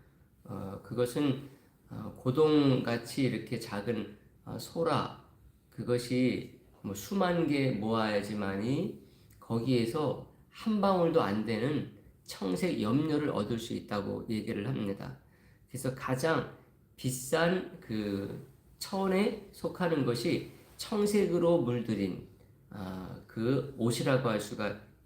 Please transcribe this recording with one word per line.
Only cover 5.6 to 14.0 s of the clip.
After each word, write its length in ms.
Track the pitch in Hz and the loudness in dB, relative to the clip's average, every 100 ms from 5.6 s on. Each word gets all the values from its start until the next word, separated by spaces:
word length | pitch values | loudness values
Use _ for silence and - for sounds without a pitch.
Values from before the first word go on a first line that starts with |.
| _ | _
그것이 920 | - 110 123 - 127 127 95 - - - - | -8 -2 0 0 2 2 2 -4 -14 -20 -12
뭐 120 | 104 | -8
수만 540 | 98 - 196 180 170 151 | -8 -4 0 2 2 2
개 240 | 143 131 | 2 2
모아야지만이 1300 | 107 107 113 107 104 101 107 98 98 113 143 214 - - - - - | 0 0 0 2 0 0 -2 -2 -2 0 0 -2 -6 -16 -20 -20 -20
거기에서 920 | - 117 123 123 113 151 165 - - - - | -4 -2 2 2 2 0 -2 -4 -8 -20 -20
한 300 | - 220 208 | -6 -2 2
방울도 400 | 196 185 170 165 | 4 4 4 4
안 240 | 101 107 | 2 0
되는 520 | 107 107 131 139 - - - - - | 0 0 0 0 -4 -10 -20 -20 -16
청색 560 | - 196 180 180 127 | -6 -2 0 0 0
염료를 480 | 107 135 156 147 143 | 2 2 2 0 0
얻을 280 | 101 104 117 | 0 -2 -4
수 140 | - | -4
있다고 540 | 107 - 104 | -8 -4 -4